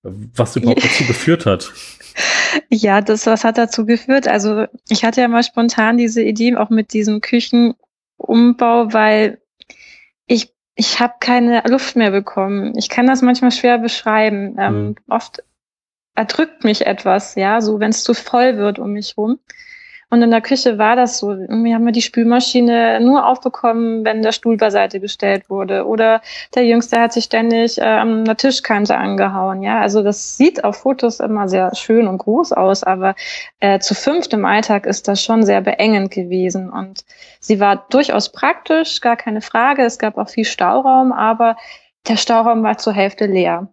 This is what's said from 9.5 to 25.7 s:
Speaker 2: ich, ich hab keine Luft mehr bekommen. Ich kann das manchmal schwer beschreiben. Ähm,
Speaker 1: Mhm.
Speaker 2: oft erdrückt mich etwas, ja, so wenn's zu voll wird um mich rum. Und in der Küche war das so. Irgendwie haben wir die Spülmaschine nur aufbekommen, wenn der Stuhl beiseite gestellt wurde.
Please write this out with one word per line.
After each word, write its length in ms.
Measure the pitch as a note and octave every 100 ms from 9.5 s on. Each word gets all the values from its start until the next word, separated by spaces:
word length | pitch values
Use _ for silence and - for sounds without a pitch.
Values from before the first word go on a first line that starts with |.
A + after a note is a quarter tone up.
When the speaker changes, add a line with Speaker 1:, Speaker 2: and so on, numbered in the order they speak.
| _ _ - - - _ _ -
Speaker 2:
ich, 260 | A#3 - _ _
ich 260 | - G#3+ -
hab 200 | A#3+ A#3+
keine 420 | - B3 A#3+ A#3 -
Luft 300 | B3+ - A#3+
mehr 140 | G#3+
bekommen. 600 | G3 G3+ - F#3+ G3+ G#3 A3+
Ich 120 | -
kann 180 | - B3
das 160 | C4
manchmal 300 | B3 B3 B3+
schwer 260 | A#3+ B3 A#3+
beschreiben. 760 | A3+ - A3 G#3+ G#3+ G3+ G3 -
Ähm, 160 | G3+ G#3 G#3
Speaker 1:
Mhm. 60 | G#3+ -
Speaker 2:
oft 340 | A#3 - - _ _ _ _ _ _ _
erdrückt 500 | - A3 - D#4+ _
mich 220 | A3+ G#3 -
etwas, 480 | G3 G3 F#3+ - -
ja, 240 | F#3+ A3+
so 200 | G#3+ G#3+
wenn's 220 | G#3+ A3
zu 120 | -
voll 420 | A3+ - B3 B3+ G#3+
wird 220 | G3+ G3+
um 140 | G3+
mich 240 | G#3 G3+ -
rum. 220 | G#3+ C4 _ - - - - - _
Und 120 | A#3
in 80 | A#3
der 100 | A3+
Küche 380 | A3 C4+ B3+ G#3
war 180 | G#3+ B3+
das 220 | A#3+ -
so. 140 | G#3
Irgendwie 420 | F#3+ F#3+ A3 A#3
haben 100 | A3+
wir 80 | A#3
die 80 | A#3
Spülmaschine 1000 | - A#3+ A#3 A#3+ B3 B3+ A#3+ A#3 A3+ A3+
nur 280 | A#3+ C4+ -
aufbekommen, 800 | B3+ B3+ - A#3+ A3+ A#3 A3+ A3
wenn 160 | A3
der 100 | A3
Stuhl 240 | A3 A#3 A3
beiseite 440 | A3 G3+ G3 G3
gestellt 500 | G3+ - G3+ G3 _
wurde. 360 | G3 F#3+